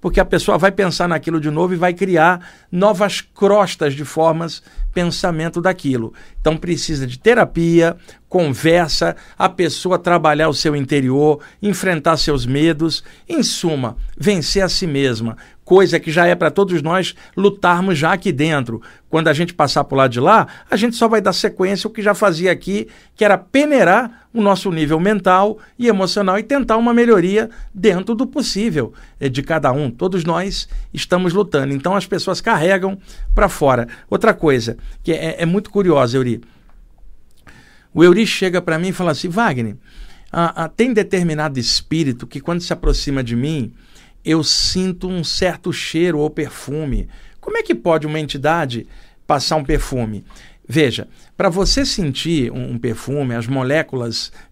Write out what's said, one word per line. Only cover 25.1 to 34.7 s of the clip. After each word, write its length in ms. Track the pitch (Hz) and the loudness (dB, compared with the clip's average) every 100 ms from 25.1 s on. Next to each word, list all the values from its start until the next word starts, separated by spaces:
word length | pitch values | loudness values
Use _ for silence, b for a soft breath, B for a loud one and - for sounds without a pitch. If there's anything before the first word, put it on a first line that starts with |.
| 214 190 185 202 208 B B | 2 2 4 2 -2 B B
e 100 | 240 | 0
emocional 500 | 202 185 - 196 196 | 2 0 0 0 0
e 60 | |
tentar 340 | 220 277 262 277 | 0 -2 0 2
uma 160 | 233 | 2
melhoria 560 | 240 240 214 175 208 226 B B | 4 6 4 4 0 -2 B B
dentro 400 | 196 208 180 185 226 | 0 2 2 -2 -4
do 120 | 254 | -2
possível, 640 | 302 - 190 220 151 110 b b b | -4 -4 -2 -2 -2 -4 b b b
eh, 100 | 139 | -4
de 120 | 123 | -4
cada 300 | 139 160 139 | -2 0 0
um. 180 | 131 143 | 0 -2
Todos 340 | 120 185 185 | -2 -2 -2
nós 460 | 165 165 190 - - b b | -2 -2 -2 -6 -8 b b
estamos 400 | - - 180 180 | -10 -2 0 2
lutando. 400 | 175 208 143 135 | 0 0 0 0
Então 220 | 139 175 196 | -2 -2 -2
as 100 | - | -2
pessoas 340 | 180 - 175 | -4 -4 -4
carregam 580 | - 208 165 190 190 196 B B B | 0 0 2 2 0 -6 B B B
pra 160 | - 208 | 2 2
fora. 380 | - 143 123 120 B B | 2 2 2 0 B B
Outra 240 | 196 226 | 0 2
coisa 440 | 196 160 131 113 | 2 2 2 0